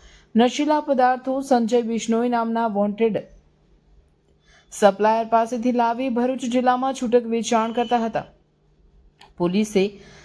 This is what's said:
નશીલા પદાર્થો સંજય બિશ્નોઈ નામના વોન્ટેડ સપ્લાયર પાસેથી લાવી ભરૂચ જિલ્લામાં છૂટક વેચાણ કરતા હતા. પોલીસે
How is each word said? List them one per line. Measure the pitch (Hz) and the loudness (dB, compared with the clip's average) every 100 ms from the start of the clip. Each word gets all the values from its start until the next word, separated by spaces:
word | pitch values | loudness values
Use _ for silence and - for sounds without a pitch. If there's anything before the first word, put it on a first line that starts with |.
| - - _ | -20 -20 _
નશીલા | 214 247 247 294 302 | 2 2 2 0 0
પદાર્થો | 294 254 254 254 262 262 | 0 2 2 2 -2 -4
સંજય | 269 247 226 240 | 0 0 2 0
બિશ્નોઈ | 220 226 220 226 247 | 0 -4 -2 0 0
નામના | 240 226 226 233 | -2 -2 -2 -2
વોન્ટેડ | 202 208 208 226 202 - - _ _ _ _ _ _ _ _ _ _ _ _ _ | 0 -2 0 0 0 -6 -16 _ _ _ _ _ _ _ _ _ _ _ _ _
સપ્લાયર | - 208 196 214 226 220 | 2 2 4 2 2 2
પાસેથી | 226 226 247 240 | 0 0 -2 -2
લાવી | 240 233 233 262 | 0 0 -2 -4
ભરૂચ | 240 254 262 254 | -2 -2 -2 -2
જિલ્લામાં | 247 247 247 269 | 0 2 2 -2
છૂટક | 262 247 247 233 | -4 0 0 0
વેચાણ | 233 220 233 226 | -4 0 0 0
કરતા | 233 233 240 226 | -4 -2 -2 -2
હતા. | 220 - _ _ _ _ _ _ _ _ _ - - | -6 -8 _ _ _ _ _ _ _ _ _ -20 -6
પોલીસે | 175 185 214 - 202 - - - | -2 -2 0 0 0 -4 -20 -20